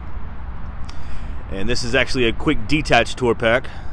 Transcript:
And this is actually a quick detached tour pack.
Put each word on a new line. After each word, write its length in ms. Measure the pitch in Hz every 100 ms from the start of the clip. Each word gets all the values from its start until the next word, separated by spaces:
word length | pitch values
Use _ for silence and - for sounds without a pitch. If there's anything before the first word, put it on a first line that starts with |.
| - - - - - - - - - - - - - - -
And 180 | 95 104
this 160 | 123
is 100 | 120
actually 300 | 131 123 135
a 80 | 117
quick 340 | 104 160 131 104
detached 520 | 156 139 123 113 -
tour 160 | 123
pack. 340 | 107 117 123 - - -